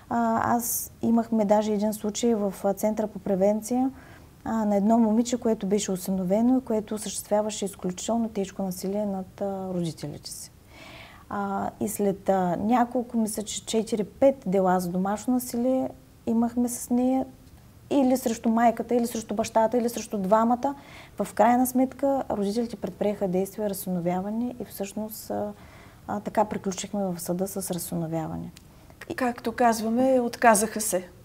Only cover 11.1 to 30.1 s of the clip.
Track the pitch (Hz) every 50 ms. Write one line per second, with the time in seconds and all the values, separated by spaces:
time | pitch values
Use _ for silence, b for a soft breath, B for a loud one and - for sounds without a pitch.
11.1 | B B B - 208 208 202 196 196 196 202 - - - 233 214 - - 202 196
12.1 | 185 190 - - 190 190 180 180 175 - 196 214 247 233 247 240 - 254 233 240
13.1 | - 226 220 214 220 226 208 - - - - - - 220 214 - 233 214 196 185
14.1 | - - 269 277 269 277 - - 180 196 190 180 180 185 185 175 180 180 185 190
15.1 | 208 208 - - 254 247 247 - - 233 240 262 262 262 262 - - - - -
16.1 | - - - 233 226 226 233 233 233 247 240 240 240 - - - 247 240 254 254
17.1 | 262 262 262 - - - - - - - - - - - - - - 285 262 254
18.1 | 262 247 - 247 226 220 - 233 220 233 240 233 226 233 208 - 240 247 233 233
19.1 | - 226 220 - 220 208 220 - - 226 220 220 233 247 226 240 233 226 214 -
20.1 | - 208 190 185 214 220 226 233 247 240 - 277 277 B B B B B B B
21.1 | B - 202 - - - 208 233 247 247 262 254 - 247 262 262 262 - - 277
22.1 | 277 269 - - - 208 202 202 202 233 233 226 - - - 196 180 - 196 208
23.1 | 208 202 202 185 175 185 196 190 - - 214 208 196 196 - 190 180 180 165 180
24.1 | 175 185 190 202 214 226 240 247 240 - 202 - - - 196 202 - 214 214 220
25.1 | 220 - - - 208 208 208 208 202 B B B B B B B B B - -
26.1 | 202 208 208 202 - 220 208 214 - 202 - 196 180 - - 196 - 202 196 185
27.1 | 175 170 - - 175 180 190 190 - 196 180 - 180 170 - - 175 170 165 156
28.1 | 165 165 156 160 170 165 170 175 - - b b b b b b - - - -
29.1 | - - 262 240 240 - - 233 220 - 247 233 226 220 214 220 226 247 262 262